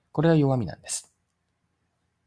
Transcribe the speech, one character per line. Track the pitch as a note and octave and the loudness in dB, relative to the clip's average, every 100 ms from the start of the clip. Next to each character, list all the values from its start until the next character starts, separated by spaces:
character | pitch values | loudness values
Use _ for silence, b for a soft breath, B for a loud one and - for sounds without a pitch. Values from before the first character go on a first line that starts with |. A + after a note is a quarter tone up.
| _ | _
こ | - | -2
れ | E3 | 2
が | D#3+ | 4
弱 | C#3 B2+ | 2 0
み | |
な | F2+ - | -4 -10
ん | |
で | - | -12
す。 | - - _ _ _ _ _ _ _ _ _ _ _ | -14 -14 _ _ _ _ _ _ _ _ _ _ _